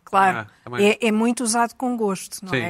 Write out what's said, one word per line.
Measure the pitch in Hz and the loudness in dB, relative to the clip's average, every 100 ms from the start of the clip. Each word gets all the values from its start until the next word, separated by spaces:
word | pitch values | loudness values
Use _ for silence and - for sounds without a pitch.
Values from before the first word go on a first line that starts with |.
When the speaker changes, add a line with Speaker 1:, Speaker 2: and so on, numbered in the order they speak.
Speaker 1:
claro. | - 196 196 120 | -2 2 4 2
Speaker 2:
Ah, | 107 _ | -6 _
também. | - 123 - - | -8 0 2 2
Speaker 1:
É, | 233 | 0
é | |
muito | 214 226 240 | 2 0 0
usado | 240 233 233 | -2 0 0
com | - 254 240 | -2 -6 -2
gosto, | 214 185 - - | -2 -4 -8 -14
não | 185 | -4
Speaker 2:
Sim, | 135 | -2
Speaker 1:
é? | 107 | -2